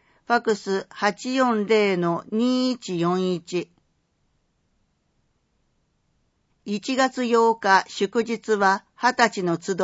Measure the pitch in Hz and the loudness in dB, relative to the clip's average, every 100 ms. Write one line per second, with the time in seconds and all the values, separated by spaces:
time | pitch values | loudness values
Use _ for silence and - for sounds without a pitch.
0 | _ _ - 240 233 202 196 190 - - | _ _ -2 -2 0 -4 -2 -6 -6 -4
1 | 208 208 254 262 254 220 202 220 202 180 | -4 -4 -4 0 0 0 2 2 2 0
2 | 170 165 - 220 247 254 254 247 - 175 | -2 -4 -4 -2 0 0 -2 -4 -6 -2
3 | 175 185 185 175 160 175 165 _ _ _ | 0 0 -2 -4 -4 -6 -6 _ _ _
4 | _ _ _ _ _ _ _ _ _ _ | _ _ _ _ _ _ _ _ _ _
5 | _ _ _ _ _ _ _ _ _ _ | _ _ _ _ _ _ _ _ _ _
6 | _ _ _ _ _ _ - 208 - 262 | _ _ _ _ _ _ -8 -8 -4 0
7 | 262 254 240 233 233 220 202 190 - - | 0 0 0 2 4 2 4 4 2 -4
8 | 196 240 226 220 - 214 196 185 _ - | -4 -2 -2 -4 -2 2 2 0 _ -2
9 | 240 - 226 - 180 165 - 185 | -2 2 2 0 -2 -2 -4 -2